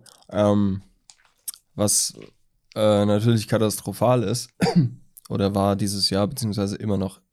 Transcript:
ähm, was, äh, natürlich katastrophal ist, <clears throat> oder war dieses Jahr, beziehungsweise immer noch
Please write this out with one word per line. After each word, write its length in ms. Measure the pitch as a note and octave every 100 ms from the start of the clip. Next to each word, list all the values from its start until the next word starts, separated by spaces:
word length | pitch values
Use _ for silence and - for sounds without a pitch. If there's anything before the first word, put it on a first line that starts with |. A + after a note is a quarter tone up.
| - _ _
ähm, 520 | G2 G#2 G#2 G2+ F#2+ - _ _ - _ _ - - _
was, 400 | - G#3 - - - G#1+ _ _ _ _
äh, 300 | A#2 G#2+ G2+
natürlich 440 | G#2 G#2 A#2 A#2 G#2+
katastrophal 760 | A2 G#2+ - - F#2+ A2+ B2+
ist, 280 | G2+ B2 - - - F3+ B2
<clears throat> 380 | - - - -
oder 260 | - G2
war 220 | G2+ G2 G2
dieses 340 | G2+ G2 G2
Jahr, 160 | F#2+ G2+
beziehungsweise 500 | - A2 G2 G2+ -
immer 200 | A2 G2
noch 240 | F#2+ - _